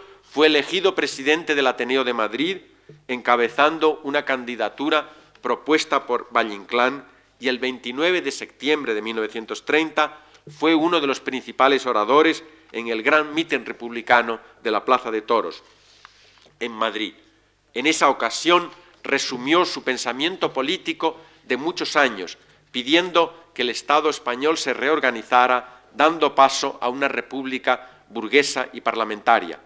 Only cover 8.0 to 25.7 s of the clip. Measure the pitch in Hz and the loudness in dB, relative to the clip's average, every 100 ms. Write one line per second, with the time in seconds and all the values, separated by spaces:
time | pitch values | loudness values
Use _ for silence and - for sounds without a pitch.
8 | 170 180 139 - 107 - 139 151 127 107 | 0 0 -2 -8 -10 -6 -2 0 0 -4
9 | 110 113 107 117 110 107 - 151 160 156 | -4 -4 -4 -6 -10 -8 0 0 0 0
10 | 147 - - - - - 160 160 165 170 | -2 -4 -20 -20 -20 -2 2 4 2 2
11 | 143 131 - 131 117 113 135 135 127 110 | 0 -2 -6 -8 -6 2 4 4 2 0
12 | 107 143 160 156 - - _ 113 117 113 | 4 4 4 2 -6 -20 _ -8 -4 -2
13 | 117 156 151 151 165 139 113 - 117 117 | 2 2 2 -4 -2 -4 -6 -12 -10 -6
14 | 113 120 117 113 - _ 113 104 - 127 | 2 2 2 -4 -10 _ -4 -2 2 0
15 | 120 110 107 113 87 - - _ _ _ | 0 -4 0 0 0 -8 -18 _ _ _
16 | - _ _ _ _ - 120 110 113 107 | -20 _ _ _ _ -10 -10 -4 -4 -2
17 | 101 - _ _ _ _ _ 117 143 - | -6 -10 _ _ _ _ _ -2 0 2
18 | 151 127 117 - 160 175 170 - - _ | 2 2 -2 -2 2 2 2 -10 -20 _
19 | - 139 - 127 131 170 170 135 131 123 | -4 -2 -2 -6 0 2 2 -2 -4 -4
20 | 120 123 160 185 160 147 135 180 165 160 | -4 -4 -4 -2 -4 -2 -4 -4 -6 -4
21 | 160 - - _ 123 127 160 175 147 151 | -4 -4 -14 _ -6 -4 -4 -6 -2 0
22 | 135 101 87 - _ _ _ 123 123 165 | 0 -2 -10 -14 _ _ _ -8 2 2
23 | 180 175 165 - - - 123 113 - 147 | 4 2 0 -2 -12 -6 -4 -4 0 2
24 | 151 143 123 123 147 160 135 113 135 156 | 2 -2 -6 -2 -2 0 -2 -2 0 0
25 | 131 113 - 123 123 123 120 | 0 -2 2 4 4 2 -2